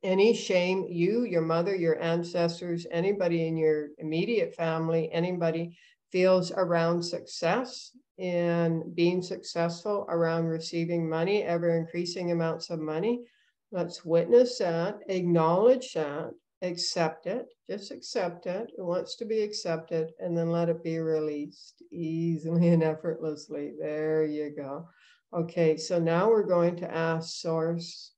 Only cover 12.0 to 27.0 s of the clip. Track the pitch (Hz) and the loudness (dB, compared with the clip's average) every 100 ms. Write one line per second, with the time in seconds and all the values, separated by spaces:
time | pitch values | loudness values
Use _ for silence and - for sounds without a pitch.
12 | 175 - 175 170 165 165 - 165 156 156 | -6 -4 -2 0 0 -2 -6 -6 -4 -2
13 | 202 240 240 _ _ _ _ 185 170 - | -2 -2 -6 _ _ _ _ -6 -6 -8
14 | 165 165 170 240 247 - 185 165 175 208 | 0 2 6 6 6 2 -2 0 -2 -4
15 | - 185 175 170 160 175 226 262 - - | -4 -2 4 4 6 6 6 6 2 -4
16 | 151 143 156 - _ _ 180 175 - - | -4 -4 -8 -12 _ _ -8 -4 -4 0
17 | 160 - - 226 - _ _ 202 - - | 0 -2 -6 -6 -8 _ _ -10 -10 -14
18 | - 240 180 170 190 185 233 - 185 180 | -8 -4 -4 -4 -8 -6 -8 -8 -4 -4
19 | - - 220 220 208 208 180 165 165 165 | -4 -8 -4 -2 -2 -4 -4 -4 -2 -4
20 | 160 - 180 170 165 170 170 165 165 165 | -4 -6 -4 0 0 2 0 0 -2 -4
21 | 160 156 156 147 147 - - _ - - | 0 0 0 -4 -8 -12 -20 _ -16 -8
22 | 160 165 165 160 160 170 170 170 160 156 | -4 -2 0 -2 0 2 6 6 4 0
23 | 175 156 160 151 - 147 147 147 156 151 | -4 -4 -6 -8 -10 -10 -8 -8 -6 -4
24 | 156 156 156 151 147 147 139 143 170 _ | 0 0 0 -2 -6 -8 -10 -10 -12 _
25 | _ _ _ 175 170 - 165 156 - 175 | _ _ _ -6 -4 2 2 2 0 0
26 | 165 165 202 226 190 175 170 175 175 165 | 2 4 4 4 4 4 4 0 -6 -2